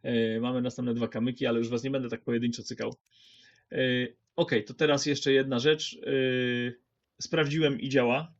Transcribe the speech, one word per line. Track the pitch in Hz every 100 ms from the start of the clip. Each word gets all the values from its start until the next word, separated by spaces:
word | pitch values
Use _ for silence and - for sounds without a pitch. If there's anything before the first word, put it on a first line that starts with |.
E, | 135 117 113 113
mamy | 123 127
następne | 123 127 123
dwa | 117 113
kamyki, | 113 120 123 131
ale | 117
już | 117
was | 120
nie | 135
będę | 139 120
tak | 117
pojedynczo | - 117 120 120
cykał. | 107 113 117 - _ _ - - - _ _
E, | - 131 123 123 - _ -
okej, | 170 120
to | 104
teraz | 131 151 143 147
jeszcze | 139 139
jedna | 135 135 123
rzecz. | 143 151 - -
E, | - 135 131 127 123 123 123 123 _ _ _ _
sprawdziłem | - 165 147 156 151 131
i | 135
działa. | 131 120 131 165